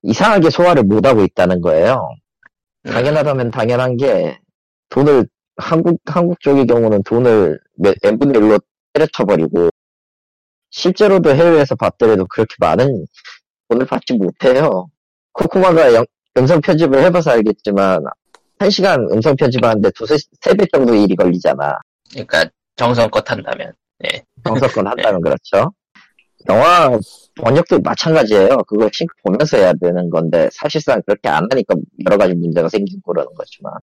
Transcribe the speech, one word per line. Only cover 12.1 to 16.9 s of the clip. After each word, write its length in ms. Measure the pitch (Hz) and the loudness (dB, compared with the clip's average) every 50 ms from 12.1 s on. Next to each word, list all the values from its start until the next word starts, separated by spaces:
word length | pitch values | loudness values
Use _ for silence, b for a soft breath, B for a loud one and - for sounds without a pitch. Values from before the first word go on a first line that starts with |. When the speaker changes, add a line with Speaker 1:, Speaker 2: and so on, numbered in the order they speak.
| 110 95 92 | 2 2 0
Speaker 1:
그렇게 280 | - - - 110 - - _ | -4 -2 -4 -4 -4 -2 _
많은 460 | - 82 78 92 127 139 131 98 76 - _ B B B B B B _ _ _ _ _ | -2 0 0 0 0 0 -2 -6 -8 -14 _ B B B B B B _ _ _ _ _
돈을 180 | 117 120 131 | -2 -2 -2
받지 280 | 127 - 120 - - 127 | -2 -4 -8 -4 -4 -2
못해요. 720 | 113 95 87 - _ - 131 127 131 151 151 104 92 90 - _ _ _ _ _ _ _ _ _ | -2 -2 -2 -4 _ 0 0 2 2 2 0 -2 -4 -6 -10 _ _ _ _ _ _ _ _ _
코코마가 600 | - - 165 - 190 185 185 170 160 156 131 117 | -6 -6 -2 0 2 2 4 4 4 4 4 4
영-, 100 | 113 123 - _ _ _ _ _ 127 | 4 2 -2 _ _ _ _ _ 0
음성 220 | 127 131 175 165 | 2 2 2 2
편집을 420 | 147 - 175 156 170 147 | 2 0 0 0 2 2